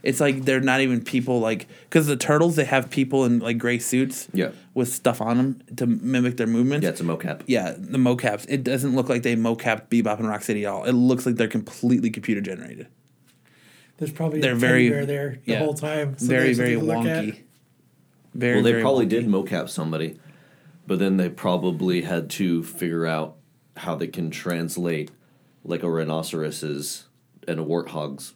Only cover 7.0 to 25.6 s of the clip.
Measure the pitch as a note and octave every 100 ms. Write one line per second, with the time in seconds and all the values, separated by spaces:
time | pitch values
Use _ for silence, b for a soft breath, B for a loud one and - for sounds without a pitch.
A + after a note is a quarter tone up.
7 | E2+ D#2+ F2 D2 - A#2+ F2+ - F#2+ C3
8 | B2+ B2 B2 G#2 - C#3 B2 C3 C#3 C3
9 | B2 A#2+ A#2+ A#2 A2+ A#2 A#2 A2 - A#2
10 | G#2+ G#2+ A2 G#2 - G#2 G#2 F#2+ - B2
11 | B2 B2+ B2+ A#2+ A2 A#2 G#2+ - A#2+ A#2+
12 | A2+ A2 G2+ G#2 G2 D#2 C2 B1 - _
13 | _ _ _ b b b b b b _
14 | D3 - D#3+ D3+ C3+ A#2+ B2 B2+ B2 A2
15 | C#3 C#3+ C#3+ B2 - A2+ D#3 D3 D3+ D3+
16 | D3 C3 - C3 C3 A#2+ B2 A#2 - A2+
17 | A#2 - G#2+ G#2 - _ _ _ _ _
18 | _ _ _ - B2 B2 A#2 A#2 A#2+ C3+
19 | G2 A2+ A#2+ F#2+ F#2 F2 - - D#2+ D#2
20 | D#2+ - b b b b b b - F#2
21 | G2 F#2+ F2+ - F#2 F2+ F2+ E2 F#2 F2
22 | D#2+ F2 E2 - F#2+ E2+ E2 - F2 E2
23 | E2 D#2+ D#2 - _ _ _ - F2 D#2+
24 | D#2+ - D#2+ D2 F2+ E2+ E2 F2+ F2 D#2+
25 | D2+ - b b b b